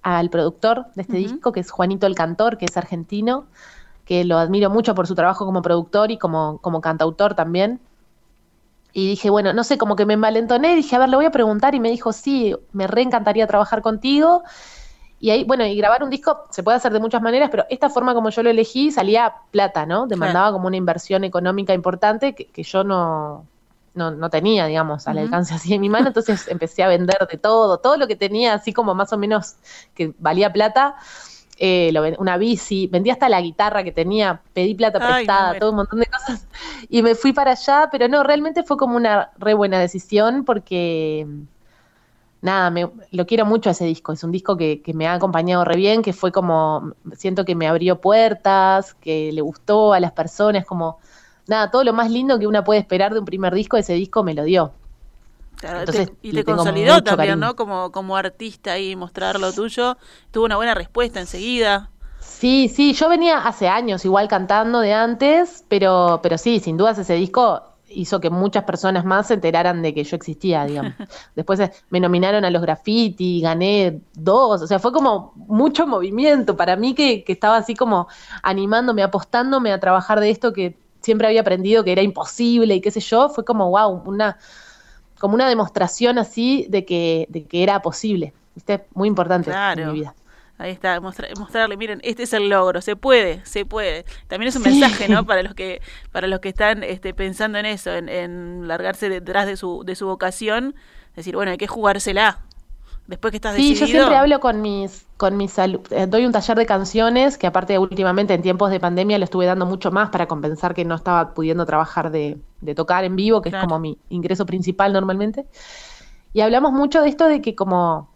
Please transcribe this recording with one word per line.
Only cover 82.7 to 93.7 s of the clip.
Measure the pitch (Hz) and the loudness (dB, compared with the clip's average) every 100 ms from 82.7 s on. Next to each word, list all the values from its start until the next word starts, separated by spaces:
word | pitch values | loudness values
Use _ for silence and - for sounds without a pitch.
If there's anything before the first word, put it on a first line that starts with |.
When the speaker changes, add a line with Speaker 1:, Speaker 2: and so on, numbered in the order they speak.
| 190 | 2
Speaker 1:
y | |
qué | 202 | 0
sé | 214 | -4
yo, | - 226 285 | 0 2 2
fue | 294 226 | 0 -4
como, | 226 185 | 0 2
guau, | 190 214 185 180 | 2 2 0 -6
una, | 196 214 196 - - - - _ - _ _ | -2 -2 -4 -18 -20 -20 -20 _ -20 _ _
como | 196 220 | -2 2
una | 262 | 2
demostración | 233 196 - 180 - 240 247 | 2 -2 -2 -4 0 0 0
así | 220 - 240 269 - | -2 -2 0 0 0
de | 196 190 | -4 -2
que, | 175 170 160 160 | -2 0 -2 -4
de | 170 151 | -10 -6
que | 175 | 0
era | 190 202 | 0 0
posible, | 170 - 214 196 147 _ _ - | -2 -6 -4 -2 -4 _ _ -16
¿viste? | - 202 - | -6 -6 -6
Muy | - 202 | -2 0
importante | 202 170 180 165 190 202 | 0 2 0 0 -2 -2
en | 160 | -2
Speaker 2:
Claro. | 156 | -6
Speaker 1:
mi | |
vida. | 151 147 - _ _ _ _ | -6 -8 -14 _ _ _ _
Speaker 2:
Ahí | 180 | -14
está, | 185 190 175 | -6 -4 -4
mostra-, | 185 185 - - | -6 -14 -14 -14
mostrarle, | 208 226 226 202 | -8 -2 -2 -2
miren, | 220 208 | -8 -8
este | - 233 | -8 -8
es | 233 | -4
el | 220 202 | -2 2
logro, | 196 185 175 | 2 2 -2
se | 196 208 | -6 -6
puede, | 269 254 190 160 - | 2 4 4 -4 -10
se | 208 | -10
puede. | 202 | -6